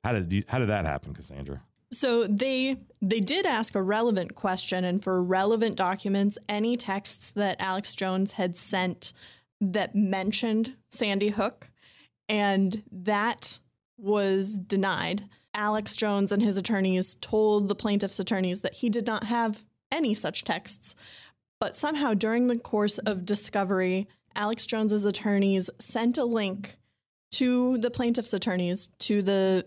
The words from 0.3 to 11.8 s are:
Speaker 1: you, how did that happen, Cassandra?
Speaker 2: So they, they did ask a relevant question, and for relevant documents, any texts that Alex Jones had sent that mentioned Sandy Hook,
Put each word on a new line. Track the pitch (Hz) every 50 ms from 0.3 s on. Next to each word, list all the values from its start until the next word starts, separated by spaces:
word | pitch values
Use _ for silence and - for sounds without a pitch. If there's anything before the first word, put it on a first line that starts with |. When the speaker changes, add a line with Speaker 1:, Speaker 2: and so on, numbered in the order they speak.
Speaker 1:
you, | 95 101 - -
how | - 131
did | 123 101
that | 107 101 85
happen, | 78 71 67 - - -
Cassandra? | - - - 67 69 69 67 69 65 - _ _ _ _ _
Speaker 2:
So | - - - 254 233 233 233
they, | 190 208 202 254 269 262 254 262 269 269 262 - _ - _
they | 208 185 208 226
did | 190 185 285 370 403
ask | 349 262 220 226 - -
a | 202
relevant | 190 185 208 214 233 240 214 185 170 - -
question, | - - 196 185 185 - - 190 185 180
and | 180 175 202
for | - 190 185 185
relevant | 180 180 185 185 196 208 226 220 226 220 -
documents, | - 190 180 190 190 - 202 196 196 196 202 202 - - -
any | 208 208 214 233 247
texts | 240 - - 196 196 202 - - - - -
that | - 202 202 196 - -
Alex | 185 190 185 196 202 - -
Jones | - 196 185 185 190 190 202
had | - - 185 180 175
sent | - - - - 185 185 180 175 - - - - - - - - - _ _ _ _
that | 208 190 180 214 185 - -
mentioned | 196 214 190 190 190 185 202 214 - - 226 214 220 226 254 262 _ _ _
Sandy | - - 240 208 196 196 202 214
Hook, | 202 - 196 220 - _ - - _ _